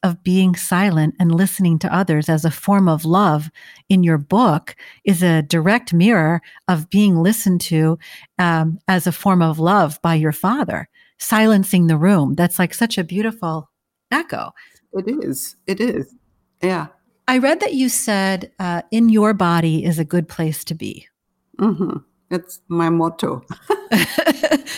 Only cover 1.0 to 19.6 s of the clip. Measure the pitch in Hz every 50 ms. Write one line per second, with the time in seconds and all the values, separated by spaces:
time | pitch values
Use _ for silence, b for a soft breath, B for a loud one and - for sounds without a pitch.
1 | 156 156 - - 180 170 165 165 196 185 - - 190 175 165 156 - 180 - 175
2 | 196 - 160 151 151 - 165 156 143 165 143 - - - 202 202 196 175 160 151
3 | - 156 170 190 208 180 151 151 151 160 - B B B B B B B 196 185
4 | 180 170 160 151 143 - 185 214 247 208 151 - - - - B B B B B
5 | B - 196 165 180 175 165 160 151 147 165 165 156 185 214 240 240 - 170 170
6 | 175 220 240 185 156 156 170 165 B B B B B - 180 156 156 - - 196
7 | 214 202 180 165 165 190 226 - - 196 180 175 - - 170 156 156 160 165 160
8 | B B B B B B B - 180 170 165 160 160 160 160 - _ - 190 180
9 | - 180 160 - - 202 190 180 170 160 156 160 160 170 196 208 175 147 151 -
10 | - 170 165 156 156 156 147 - - 190 233 285 247 175 - 76 - - b b
11 | b b b b - - 220 214 220 220 220 196 190 - - 180 175 165 160 147
12 | 160 190 208 175 143 131 135 - 170 170 - - 185 170 - - 233 226 - -
13 | 175 160 175 196 214 226 220 220 190 165 160 160 147 - _ _ _ _ _ _
14 | _ - 247 294 339 330 - - - - - b b b b b b _ - 190
15 | 190 214 262 302 - - 135 - - - - _ _ - 196 190 220 247 196 -
16 | - - _ _ _ _ _ _ _ _ _ _ - - 220 165 156 151 _ _
17 | _ _ _ _ _ - 254 262 247 277 320 330 415 - 330 262 262 247 - -
18 | - 233 208 196 190 190 190 180 175 - _ - 190 180 175 175 - - - 226
19 | 233 226 220 214 208 214 220 196 190 170 170 170